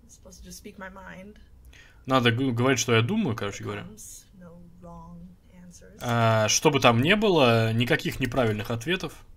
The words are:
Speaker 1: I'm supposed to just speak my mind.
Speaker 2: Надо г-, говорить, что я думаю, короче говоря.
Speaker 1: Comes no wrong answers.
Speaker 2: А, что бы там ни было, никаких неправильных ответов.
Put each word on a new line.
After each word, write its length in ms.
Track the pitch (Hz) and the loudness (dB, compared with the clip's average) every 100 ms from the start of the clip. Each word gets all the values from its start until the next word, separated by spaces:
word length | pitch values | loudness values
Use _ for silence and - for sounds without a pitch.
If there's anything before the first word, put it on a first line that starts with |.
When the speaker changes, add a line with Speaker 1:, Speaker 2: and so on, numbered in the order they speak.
Speaker 1:
I'm 60 | 240 | -20
supposed 320 | - 190 180 | -20 -20 -20
to 60 | 185 | -20
just 120 | 175 | -18
speak 140 | 214 202 | -20 -18
my 140 | 190 | -18
mind. 440 | 190 185 170 196 208 - - - - - - - | -18 -18 -18 -20 -20 -20 -20 -20 -20 -20 -18 0
Speaker 2:
Надо 260 | 131 120 | 2 2
г-, 200 | 113 135 | 0 -2
говорить, 280 | 117 127 123 | 0 0 0
что 140 | - | 2
я 80 | 113 | 2
думаю, 340 | 113 214 185 107 | 2 0 -2 -4
короче 280 | 101 - | -6 -8
говоря. 180 | - 104 | -10 -10
Speaker 1:
Comes 460 | - 214 - - - 190 | -12 -18 -20 -20 -20 -20
no 220 | 175 175 175 175 | -20 -20 -20 -20
wrong 480 | 175 170 165 175 180 180 - | -20 -20 -18 -18 -20 -20 -20
answers. 440 | 180 180 - - - | -20 -20 -20 -20 -12
Speaker 2:
А, 460 | 123 117 113 110 107 | -4 0 2 4 2
что 200 | - 160 | 2 2
бы 100 | 143 | 4
там 220 | 131 117 | 4 4
ни 140 | 147 208 | 2 2
было, 580 | 214 170 127 113 113 | 4 4 4 4 2
никаких 460 | 113 123 151 165 - | 0 0 0 -2 -4
неправильных 500 | 127 131 117 107 101 | -4 0 0 -2 -4
ответов. 560 | 117 117 180 156 - - | -6 -4 -6 -6 -12 -20